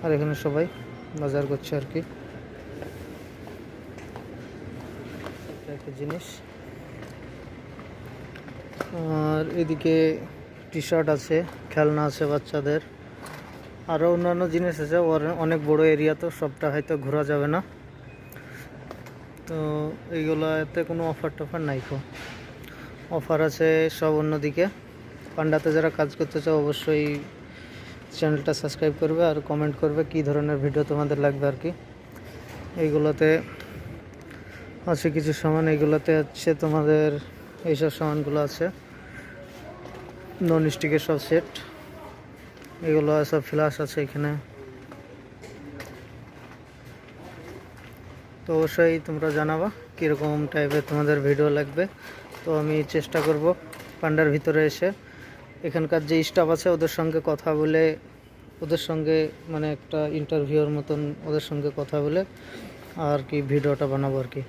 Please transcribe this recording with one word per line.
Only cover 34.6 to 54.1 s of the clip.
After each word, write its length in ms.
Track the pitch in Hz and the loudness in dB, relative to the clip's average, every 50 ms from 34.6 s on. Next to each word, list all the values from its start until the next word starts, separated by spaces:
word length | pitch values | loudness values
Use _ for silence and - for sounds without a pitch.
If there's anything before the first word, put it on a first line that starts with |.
| - - - - - 180 | -16 -16 -16 -8 0 0
আছে 160 | 165 143 - 165 147 | 0 2 2 2 2
কিছু 160 | 160 147 156 147 - | 2 2 2 0 2
সামান, 240 | - 156 156 160 160 160 156 | 2 2 4 4 4 4 4
এইগুলোতে 380 | 147 151 151 151 151 143 - 160 156 | 4 6 4 4 4 4 4 4 4
হচ্ছে 300 | 151 147 - - - 170 160 147 - | 4 0 -4 -2 2 2 2 4 2
তোমাদের 460 | 156 151 156 147 151 156 151 151 151 147 147 - - - - - - - - - 170 | 2 4 4 6 6 6 6 6 4 2 0 -6 -10 -16 -16 -18 -18 -16 -6 0 0
এইসব 220 | 156 135 160 156 - - | 2 2 2 0 0 0
সামানগুলো 400 | 165 151 151 151 147 143 143 151 147 | 0 0 0 0 0 0 2 2 0
আছে, 180 | 143 - - 165 185 190 - - - - - - - - - - - - - - - - - - - - - - - - - - - - - - - - - 190 170 | 0 0 -2 -2 -2 -2 -6 -18 -18 -18 -18 -18 -16 -16 -16 -16 -16 -16 -16 -16 -16 -16 -16 -16 -16 -16 -14 -16 -14 -14 -14 -16 -16 -16 -16 -16 -16 -6 0 2 4
নন 140 | 160 160 156 156 - | 4 6 4 2 2
স্টিকের 280 | - - 151 151 151 147 | 0 0 2 2 2 2
সব 100 | - 160 143 - | 2 -2 -2 2
সেট, 220 | - 160 165 - - - - - - - - - - - - - - - - - - - - - - - - - - - - 170 165 | 2 2 2 2 0 -12 -14 -14 -14 -16 -18 -18 -18 -16 -16 -16 -16 -16 -18 -18 -20 -20 -20 -20 -20 -20 -18 -18 -18 -14 -4 2 4
এগুলো 220 | 151 156 151 151 151 156 151 - | 4 6 6 6 4 4 4 4
সব 100 | - 156 135 - | 2 0 0 0
ফ্ল্যাশ 260 | - 151 156 151 135 - 151 | 0 2 2 2 0 -2 -6
আছে 120 | 139 - 156 147 | -4 -2 -4 -4
এখানে। 260 | 135 - 143 147 147 147 147 - - - - - - - - - - - - - - - - - - - - - - - - 143 143 - 127 - - - - - - - - - - - - - - - - - - - - - - - - - - - - - - - - - - - - - - - - - - - - - - - - - - - - - | -2 -2 -2 -2 -2 -2 -4 -6 -12 -16 -16 -16 -16 -16 -18 -18 -18 -18 -18 -18 -18 -20 -20 -20 -20 -20 -18 -18 -18 -16 -16 -16 -14 -14 -14 -14 -14 -14 -16 -18 -18 -18 -18 -18 -18 -18 -18 -18 -18 -18 -20 -20 -20 -20 -20 -20 -20 -20 -20 -20 -20 -20 -18 -18 -16 -16 -16 -16 -14 -16 -16 -16 -18 -20 -18 -18 -18 -18 -18 -18 -18 -18 -18 -18 -20 -20 -14 -4
তো 60 | - 165 | 2 4
অবশ্যই 380 | 160 160 151 - - 170 165 165 160 151 | 4 4 4 6 6 6 6 6 4 0
তোমরা 200 | - 160 147 156 156 147 | -4 -4 0 0 2 2
জানাবা 300 | 151 151 156 156 160 175 214 202 - - - - | 2 2 2 2 0 0 -2 -4 -8 -16 -18 -6
কীরকম 400 | - 156 156 151 135 151 151 151 147 151 139 - | 0 2 2 2 2 2 0 0 0 0 0 2
টাইপের 300 | 151 147 143 143 151 143 - | 2 2 4 2 0 0 2
তোমাদের 280 | 151 147 147 147 151 143 139 | 0 2 4 4 4 4 4
ভিডিও 220 | 143 143 139 151 151 143 147 | 4 4 6 4 4 4 2
লাগবে। 260 | 147 139 139 156 185 196 - - - - - - - - - - - | 0 0 0 0 0 0 -2 -12 -16 -16 -16 -16 -16 -16 -16 -10 -4
তো 60 | 165 160 151 | 0 0 0
আমি 140 | 151 151 151 156 147 147 - | 2 2 2 0 0 2 0
চেষ্টা 240 | 160 143 - - 165 147 | -2 -2 2 0 2 4
করব 180 | 151 160 147 151 170 180 - - - - - - - - - | 4 2 4 4 2 2 2 -4 -16 -16 -16 -16 -16 -10 -2
পান্ডার 260 | - 160 | 0 2